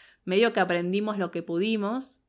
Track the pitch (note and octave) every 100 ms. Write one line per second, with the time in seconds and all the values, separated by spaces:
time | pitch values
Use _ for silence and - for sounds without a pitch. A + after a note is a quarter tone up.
0 | - _ - F#3+ A#3 A#3 F3+ F3 F3 G3
1 | G#3+ G3+ F#3 F3 E3 E3+ G#3+ A3 G3+ B3+
2 | C4 -